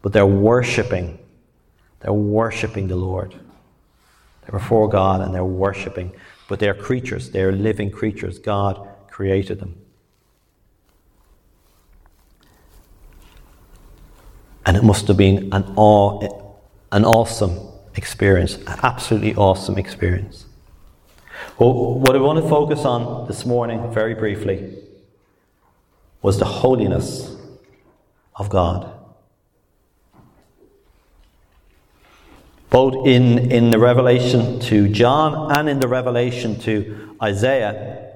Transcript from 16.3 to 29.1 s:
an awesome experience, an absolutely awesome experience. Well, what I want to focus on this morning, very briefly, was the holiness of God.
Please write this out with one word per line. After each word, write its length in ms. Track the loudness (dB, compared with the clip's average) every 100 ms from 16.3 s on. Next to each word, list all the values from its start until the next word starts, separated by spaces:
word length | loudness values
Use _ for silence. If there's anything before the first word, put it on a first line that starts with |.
| -12 -20 -20 _ _ _
an 120 | 2
awesome 540 | 4 4 2 -2 -2 -4 -12 -20 -12
experience, 640 | -10 -10 0 4 4 2 -4
an 220 | -12 -2
absolutely 520 | -2 -2 -2 -2 0
awesome 420 | 2 2 2 -2 -6
experience. 680 | -6 -4 -2 -2 -6 -14 -20 -20 _ -20 -20 _ _ _ _ -18 -18 2
Well, 360 | 2 2 -2
what 220 | 0 2 4
I 20 |
want 240 | 2 0
to 60 | 2
focus 360 | 0 2 -2
on 420 | -2 -2 -4 -8 -10
this 160 | -8
morning, 480 | -2 -2 -2 -6 -4
very 220 | -2 -2
briefly, 640 | -2 -4 -4 -4 -6 -8 -18 -20 -20 _ _ _ _ _ _ _ _ _ _ _ _
was 160 | -2 0
the 60 |
holiness 920 | -2 0 0 2 0 -2 -4 -10 -14 -16 -20 -20 _ _ _ _ _ _ _ -10
of 120 | -2
God. 400 | 0 0 -2 -8 -18 -20